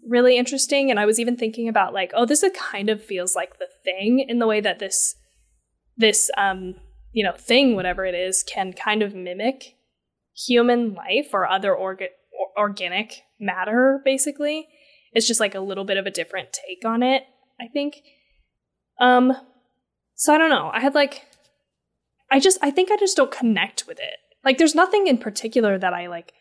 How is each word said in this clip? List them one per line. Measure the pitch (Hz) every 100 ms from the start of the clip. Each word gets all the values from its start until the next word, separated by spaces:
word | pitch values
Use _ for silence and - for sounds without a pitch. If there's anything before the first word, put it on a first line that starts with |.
| 233
really | 247 247 247
interesting. | 247 269 - 285 277
And | 226
I |
was | 208 226
even | 233 240
thinking | 226 226 233
about, | 226 185
like, | 196 180
oh, | -
this | 233 294 392 381
kind | - 202 208
of | 214
feels | 214 190 180 180
like | 180 _
The | 180 _
Thing | - 185 208 247
in | 269 247
the | 226
way | 214
that | 208 220
this, | 196 - - - _ _ _ _ _ _ _ -
this, | 226 208 - -
um, | 196 190 185 185 - - -
you | -
know, | 202 -
thing, | - 240 277
whatever | 214 180 180 190
it |
is, | 175 185 190
can | - - 190
kind | 185 - 214
of | 208
mimic | 196 180 180 220 269 - _ _ _ _ _ _
human | - - 240 240 240 233
life | 190 - 208 285
or | 202 180
other | 190 196
orga-, | 180 190 190 185 _ _
or-, | - 196 202
organic | 208 202 180 185 214 - _ _
matter, | 202 180 190 226 262 269 277
basically. | 269 294 285 294 311 320 _ _ _ _
It's | 233 226
just, | 226
like, | 214
a | 196
little | 196 190
bit | 196 196
of | 196
a |
different | 196 226 - -
take | - - 185 233
on | 226
it, | 247 262 - _ _ _
I | 233
think. | 285 285 294 _ _ _ _ _ _ _ _ _ _
Um, | 247 247 254 262 - _ _ _ _ _ _
so | - -
I | 302
don't | 320
know. | 254 147
I | 214
had, | 262
like, | 285 277 - - _ _ _ _ _ _ _ _ _ _
I | 277
just, | 330 370
I | 285
think | 285 370
I | 415
just | 403 -
don't | 269
connect | - 240 196 190 - -
with | -
it. | - - _ _
Like, | 262 262
there's | 330
nothing | 311 370 415 381
in | 247
particular | - 202 226 247 220 196
that | 185
I, | 175 175
like, | 170 - _